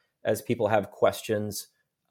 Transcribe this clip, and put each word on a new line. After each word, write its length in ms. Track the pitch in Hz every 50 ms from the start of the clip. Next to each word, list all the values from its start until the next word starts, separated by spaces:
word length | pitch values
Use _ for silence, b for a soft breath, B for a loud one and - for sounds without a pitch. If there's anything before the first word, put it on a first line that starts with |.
| b b b _ -
as 160 | - 110 107
people 260 | - - 117 113 113 104
have 240 | 110 107 98 -
questions, 760 | - - - 101 101 - - - 110 104 107 107 101 - - - _ _ _ _ _ _ _ _